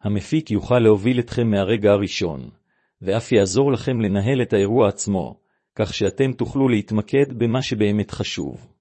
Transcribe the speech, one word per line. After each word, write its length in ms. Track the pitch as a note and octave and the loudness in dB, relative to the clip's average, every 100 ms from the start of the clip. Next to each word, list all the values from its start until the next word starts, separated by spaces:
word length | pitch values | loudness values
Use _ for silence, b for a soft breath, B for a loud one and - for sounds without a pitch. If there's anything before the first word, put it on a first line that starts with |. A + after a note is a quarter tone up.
המפיק 500 | G#2+ G2+ - D#3 D#3 | -2 -4 -2 -4 -2
יוכל 280 | G#2 - B2 | -4 0 4
להוביל 400 | A2+ G#2+ G#2 B2 | 6 4 2 0
אתכם 320 | A#2+ - A#2 | -2 -2 0
מהרגע 400 | G2+ F#2+ A2 G#2 | 0 0 2 4
הראשון, 600 | G2+ G2+ - F2+ D2 A#1+ - _ _ _ _ | 2 2 -2 -4 -6 -14 -20 _ _ _ _
ואף 300 | F2+ G#2 - | -4 -4 2
יעזור 400 | A#2+ G2 G2 C#3 | 2 4 2 2
לכם 280 | B2+ - B2 | 0 -2 -2
לנהל 420 | G#2+ G2 G2+ C3+ | 0 0 0 0
את 100 | A#2 | 0
האירוע 360 | G#2+ G2 A#2 G#2+ | 2 2 2 2
עצמו, 520 | - - F#2+ C#2 - _ _ _ | 0 -4 -4 -4 -12 _ _ _
כך 200 | - A2 | -6 -6
שאתם 380 | - G2 - C3+ | -2 -4 0 -2
תוכלו 360 | B2 A#2 C#3 C3+ | -2 -4 0 2
להתמקד 720 | A#2 G2+ G#2+ G#2 C3+ C#3 A#2+ | 2 0 -4 -2 0 0 0
במה 240 | A#2 A#2 | -2 -2
שבאמת 480 | - A2 G#2 G#2 G2+ | -4 -2 0 0 -4
חשוב. 600 | - - - C#2+ B1 - _ | -6 -8 -6 -8 -10 -20 _